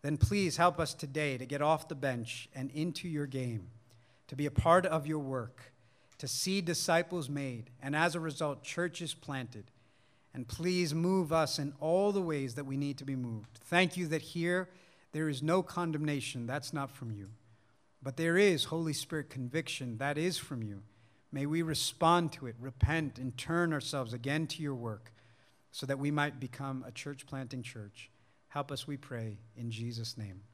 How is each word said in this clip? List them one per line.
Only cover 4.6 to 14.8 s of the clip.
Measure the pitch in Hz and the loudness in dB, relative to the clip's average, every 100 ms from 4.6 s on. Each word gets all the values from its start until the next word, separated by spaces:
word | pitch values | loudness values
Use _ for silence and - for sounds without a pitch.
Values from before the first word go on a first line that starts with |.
| 170 175 | 10 8
of | 180 160 147 | 8 0 0
your | 156 | -2
work, | 135 131 117 - - _ _ _ _ - | -2 -4 -6 -12 -20 _ _ _ _ -10
to | 139 | -6
see | - 185 196 | -2 0 0
disciples | 170 165 - 170 170 175 135 | 0 0 4 4 4 -4 -4
made, | 143 139 120 120 - | -4 -4 -6 -12 -10
and | 139 | -2
as | 151 170 165 | 2 2 2
a | |
result, | 160 147 156 139 | -4 -2 -2 -2
churches | - - 180 - 165 | -6 -2 -2 -2 -8
planted. | - - 135 127 117 98 _ _ _ _ _ _ | -8 -6 -6 -6 -10 -16 _ _ _ _ _ _
And | 131 120 | -12 -10
please | - 175 180 170 | -2 0 2 2
move | 156 175 190 156 | 2 4 2 4
us | 165 151 - | 2 2 0
in | 143 147 | -4 -2
all | 156 180 202 | 2 4 4
the | 202 | 2
ways | 175 147 135 117 | 0 -2 -2 -6
that | 139 | -4
we | 135 | -2
need | 139 139 | -2 -4
to | |
be | 139 135 | -4 -4
moved. | 120 113 104 - | -4 -6 -10 -20
Thank | - 175 185 180 | 4 6 6 2
you | 165 | 0
that | 156 | -2
here | 156 170 170 180 180 - | -2 -2 2 2 0 -12